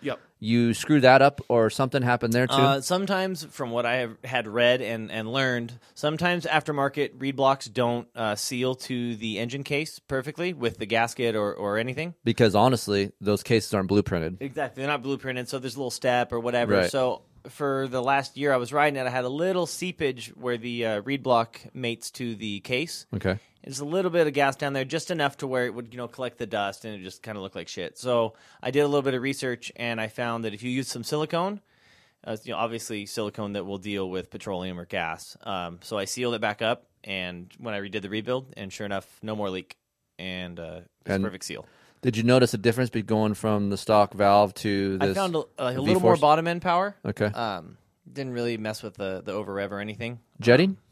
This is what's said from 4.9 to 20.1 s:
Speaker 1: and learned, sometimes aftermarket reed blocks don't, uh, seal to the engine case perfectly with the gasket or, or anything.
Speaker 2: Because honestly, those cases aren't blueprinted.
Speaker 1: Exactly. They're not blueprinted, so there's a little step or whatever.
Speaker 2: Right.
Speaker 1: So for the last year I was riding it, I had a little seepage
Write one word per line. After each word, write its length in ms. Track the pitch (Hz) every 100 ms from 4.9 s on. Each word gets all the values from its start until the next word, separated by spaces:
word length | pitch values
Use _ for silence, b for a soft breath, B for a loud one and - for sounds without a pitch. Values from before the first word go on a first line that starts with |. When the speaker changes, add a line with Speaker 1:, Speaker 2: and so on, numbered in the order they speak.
| 113 107
Speaker 1:
and 200 | 107 110
learned, 420 | 131 131 123 120 120 b -
sometimes 500 | 147 156 175 175 156
aftermarket 640 | 156 - 147 139 147 135 127
reed 160 | 135 135
blocks 300 | 135 135 -
don't, 400 | 110 120 120 117 -
uh, 200 | 110 107
seal 400 | - 123 127 127
to 400 | - 127 120 110
the 200 | 113 104
engine 240 | 117 139
case 360 | 139 143 156 -
perfectly 540 | - 135 131 151 175
with 240 | 165 117 -
the 80 | 101
gasket 500 | 113 117 - 120 107
or, 180 | 104
or 240 | - 101 104
anything. 360 | 120 131 170 165
Speaker 2:
Because 320 | 117 117 113 101
honestly, 560 | 123 127 - 101 101 -
those 240 | 104 104
cases 300 | - 117 -
aren't 160 | 104 95
blueprinted. 480 | 101 95 90 80 92
Speaker 1:
Exactly. 400 | 139 131 135 131
They're 100 | 139
not 120 | 143
blueprinted, 440 | 131 135 135 127 123
so 120 | 139
there's 160 | 127 120
a 40 |
little 120 | 131
step 400 | - 131 123 120
or 80 | 120
whatever. 340 | 117 120 117 101
Speaker 2:
Right. 140 | 87
Speaker 1:
So 320 | 135 127 - _ _ -
for 380 | - 143 135 135
the 120 | 127
last 360 | 123 139 131 -
year 160 | 143
I 40 | 131
was 140 | 120
riding 260 | 143 147 139
it, 60 | 127
I 20 |
had 160 | 127 127
a 40 |
little 360 | 143 180 185 170
seepage 600 | - 185 175 147